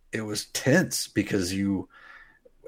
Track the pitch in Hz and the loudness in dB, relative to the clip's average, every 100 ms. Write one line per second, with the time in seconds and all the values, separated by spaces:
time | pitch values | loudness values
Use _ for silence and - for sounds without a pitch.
0 | _ 110 107 107 - - 131 - - - | _ -6 -4 -6 -6 -2 4 4 4 -2
1 | - - 98 104 90 95 98 95 92 - | -2 -2 0 0 0 0 0 0 -4 -16
2 | - - - _ - _ | -20 -20 -20 _ -20 _